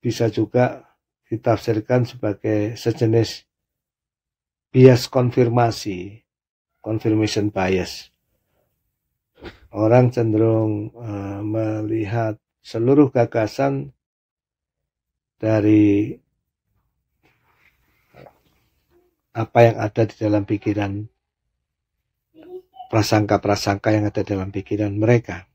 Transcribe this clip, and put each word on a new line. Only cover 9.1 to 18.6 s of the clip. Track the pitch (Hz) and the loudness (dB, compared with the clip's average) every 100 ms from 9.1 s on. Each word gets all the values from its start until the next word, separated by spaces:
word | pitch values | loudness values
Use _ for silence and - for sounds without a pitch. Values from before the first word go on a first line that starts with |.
| _ _ _ - - _ | _ _ _ -20 -20 _
Orang | 104 110 123 127 | -2 4 4 4
cenderung, | 123 113 107 110 110 110 104 107 117 | 0 0 2 2 2 0 -4 -8 -14
eh, | 117 101 98 101 | -12 -10 -10 -10
melihat | 107 110 110 107 107 110 101 113 110 107 _ _ | -6 -4 -4 -6 -6 -6 -4 -4 -4 -6 _ _
seluruh | - 113 117 139 139 | -12 -4 0 4 4
gagasan | 127 117 120 107 - 139 139 139 _ _ _ _ _ _ _ _ _ _ _ _ _ _ _ | 2 0 0 -4 -2 -4 -4 -10 _ _ _ _ _ _ _ _ _ _ _ _ _ _ _
dari | 110 110 104 107 104 101 113 - _ _ _ _ _ _ _ _ _ _ _ _ _ _ _ _ _ _ _ - - _ _ _ | -2 2 4 4 4 2 -2 -8 _ _ _ _ _ _ _ _ _ _ _ _ _ _ _ _ _ _ _ -20 -20 _ _ _